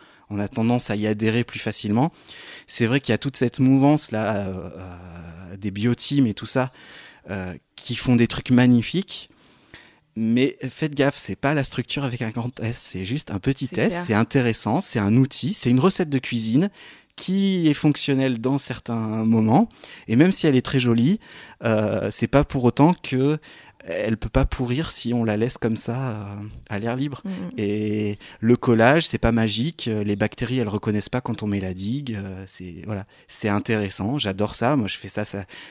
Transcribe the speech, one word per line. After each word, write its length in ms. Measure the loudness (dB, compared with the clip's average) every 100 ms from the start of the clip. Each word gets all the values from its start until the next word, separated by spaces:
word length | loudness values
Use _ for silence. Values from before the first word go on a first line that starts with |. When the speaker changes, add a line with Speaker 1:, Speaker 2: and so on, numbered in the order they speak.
| -20 _ -10
Speaker 1:
on 80 | -6
a 80 | -4
tendance 420 | -2 0 2 0
à 60 | 0
y 100 | 0
adhérer 380 | 0 0 0
plus 160 | -2 -6
facilement. 520 | -4 -4 0 2 0 -2 -16 -20 -18 -18 -8
C'est 220 | -2 0
vrai 120 | 0
qu'il 140 | 0
y 0 |
a 60 | 0
toute 180 | -2 0
cette 220 | 0 2
mouvance-là, 760 | 4 6 6 4 2 -2 -2 -2 -4
euh, 220 | -8 -10 -12
euh, 800 | -14 -16 -18 -16 -16 -16 -16 -8
des 120 | -6
biotimes 560 | -2 0 2 2 4 2
et 80 |
tout 140 | 0 -2
ça, 240 | 0 -2 -4 -20 -20 -20 -20 -10
euh, 240 | -8 -8 -10 -16 -14
qui 200 | -8 -4
font 200 | 2 4
des 120 | 4
trucs 220 | 0 2
magnifiques. 800 | 6 6 6 2 -2 -4 -8 -14 _ _ _ _ -20 -20 _ _ -4
Mais 420 | 0 2 2 0 -10
faites 280 | -6 -4 0
gaffe, 220 | 0 0
c'est 180 | -4 -2
pas 180 | 0
la 100 | 0
structure 400 | -2 -4 -4 -4
avec 180 | -4 -4
un 60 | -4
grand 300 | -4 -6 -6
S, 180 | -6 -4
c'est 280 | -6 -6 -4
juste 240 | -6 -4
un 80 | -4
petit 280 | -2 -2 -4
Speaker 2:
C'est 100 | 0
Speaker 1:
S, 120 | 0
Speaker 2:
clair. 100 | 0 0
Speaker 1:
c'est 80 |
intéressant, 680 | 0 2 2 2 2 0 0
c'est 180 | 0 0
un 160 | 4 4
outil, 380 | 4 2 0
c'est 160 | 0 2
une 80 | 4
recette 300 | 4 2 0
de 100 | -2
cuisine 500 | -2 -4 0 2 2 -2 -18 -20 _ -10
qui 520 | -2 0 2 2 2
est 60 | 2
fonctionnelle 640 | 2 2 2 2 0 0
dans 160 | 0 0
certains 680 | -2 -6 -6 -4 -2 0
moments, 460 | 2 4 6 4 4 -2 -20 -14 0
et 80 | 4
même 160 | 6
si 160 | 4 4
elle 80 | 2
est 80 | 2
très 140 | 0
jolie, 400 | 2 4 2 0 -4 -20 -20 -6
euh, 460 | 0 2 2 0 -2
c'est 160 | -2 2
pas 160 | 2
pour 200 | 2 2
autant 300 | 2 4 4 4
que 420 | -2 0 0 0 -6 -20 -20 -18 -8
elle 300 | -4 -2 -2
peut 120 | 0
pas 160 | 2 2
pourrir 460 | 0 -2 -2 -2
si 200 | -4 -2
on 100 | 0 0
la 100 | 0
laisse 220 | 0 -2
comme 180 | -2 -2
ça, 340 | -4 -4 -4
euh, 240 | -6 -8 -10 -12 -14 -10
à 100 | -6
l'air 160 | -4 -4
libre. 260 | -4 -6 -10
Speaker 2:
Mm, 40 |
mm. 200 | -8 -8 -4
Speaker 1:
Et 600 | -2 -2 -2 -2 -2 -6 -12 -2
le 160 | 2 4
collage, 500 | 4 4 6 6 2
c'est 100 | 0
pas 160 | 2
magique, 540 | 2 2 0 -2 -4 -4
euh, 140 | -2 -2
les 100 | 0
bactéries, 420 | -2 -2 -4 -2
elles 100 | -2
reconnaissent 400 | -2 -2 -2 -2
pas 100 | -4
quand 220 | -4 -4
on 40 | -2
met 120 | -2
la 140 | -2
digue, 420 | -4 -4 -4 -4 -8
euh, 280 | -8 -10 -14
c'est, 340 | -14 -14 -12 -8
voilà, 200 | -8 -10 -16 -8
c'est 220 | -4 0
intéressant, 680 | 0 0 -2 -2 -2 -2 -2
j'adore 380 | -2 -2 -2 0
ça, 200 | 0 0
moi 120 | 0
je 100 | -4
fais 120 | -8
ça, 160 | -6 -6
ça, 200 | -6 -10 -16 -20